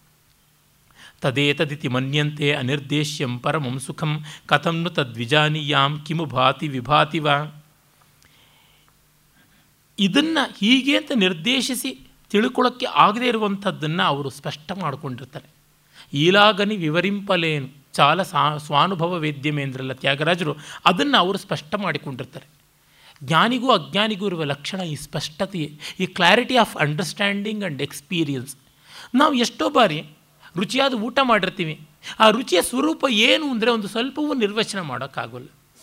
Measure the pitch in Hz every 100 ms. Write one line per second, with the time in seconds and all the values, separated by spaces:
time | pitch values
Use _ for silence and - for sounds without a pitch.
0 | _ _ _ _ _ _ _ _ _ _
1 | - _ 147 131 143 147 151 147 139 127
2 | 135 147 147 147 147 147 127 143 127 151
3 | 151 - 135 123 147 156 127 131 - 151
4 | 156 151 151 - - 147 170 165 170 165
5 | 131 113 113 151 151 156 147 143 139 147
6 | 147 160 151 127 127 139 151 131 120 151
7 | 151 165 151 143 151 - _ _ _ _
8 | _ _ _ _ _ _ _ _ _ _
9 | _ _ _ _ _ _ _ _ _ -
10 | 196 285 311 320 254 - 202 262 254 302
11 | 302 262 185 170 214 262 - 254 269 247
12 | - _ _ 202 247 254 247 240 - -
13 | 175 214 247 220 214 196 196 143 151 170
14 | 185 143 139 - 151 - - 196 160 131
15 | 139 127 156 151 - _ _ _ _ -
16 | - 143 165 202 208 196 202 214 156 165
17 | 185 202 196 185 165 151 127 - _ -
18 | 147 170 185 147 143 147 151 143 175 185
19 | 170 180 151 139 147 147 139 127 131 131
20 | 139 139 156 175 156 147 - - 170 170
21 | 285 240 180 196 - 151 - 208 190 143
22 | 143 127 120 - - _ _ _ _ _
23 | - - 131 160 208 254 262 208 139 185
24 | 220 196 202 175 147 139 - 190 175 143
25 | - 156 - - 196 196 147 151 - -
26 | 180 190 175 220 247 254 214 - 147 151
27 | 170 - 202 202 214 214 190 135 143 -
28 | - 175 147 135 - - _ _ _ -
29 | - 247 302 262 233 - 311 294 208 151
30 | - - _ _ - - - 254 277 247
31 | 226 - 262 214 185 - 160 151 - _
32 | - - 220 220 - 359 - 247 302 320
33 | 277 208 240 311 294 233 226 233 202 226
34 | 262 285 302 277 202 214 208 196 160 120
35 | 139 - 120 120 - _ _ _